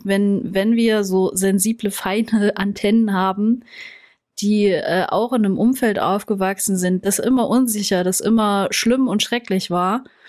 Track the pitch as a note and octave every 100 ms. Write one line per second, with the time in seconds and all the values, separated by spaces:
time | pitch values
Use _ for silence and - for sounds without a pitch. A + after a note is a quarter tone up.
0 | G3+ G3 G3+ G3+ - F#3+ G#3 A#3 A3+ G#3+
1 | F#3+ F#3 F#3+ F#3 G3 G3 G#3+ A3+ G3+ -
2 | G#3 A#3+ A#3 A3 G3+ - G3+ G3 G#3 A3+
3 | A3 F#3+ F#3+ G3 G#3+ A#3+ - - - -
4 | _ _ _ - G3+ G#3 G3+ E3+ - F3
5 | - F3 A#3 B3+ G#3 F#3+ A3+ C4 A#3 G3+
6 | C#3+ G3+ - G3+ F#3+ G3 - F#3 F3+ F#3
7 | G3 G3 - B3+ A#3 A#3+ B3+ G#3 G3 F#3
8 | F3+ F#3 - A3+ G#3 G3+ G3 - A3+ C4
9 | C4 G3+ - A#3+ A#3 F#3+ - F3 F#3 A3+
10 | - _